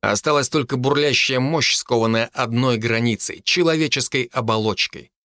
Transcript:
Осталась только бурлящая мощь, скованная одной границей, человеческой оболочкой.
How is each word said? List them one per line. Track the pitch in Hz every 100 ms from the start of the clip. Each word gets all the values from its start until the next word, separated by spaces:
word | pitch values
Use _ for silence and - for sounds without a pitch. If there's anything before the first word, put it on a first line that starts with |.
Осталась | 101 104 156 147 127
только | 156 127 131
бурлящая | 131 143 147 127 - 131
мощь, | 131 160 - -
скованная | - 120 113 113 113
одной | - 120 117 131 117
границей, | 117 113 117 107 - - -
человеческой | - 165 160 156 143 - 139 123
оболочкой. | - 113 110 107 101 - - 60 _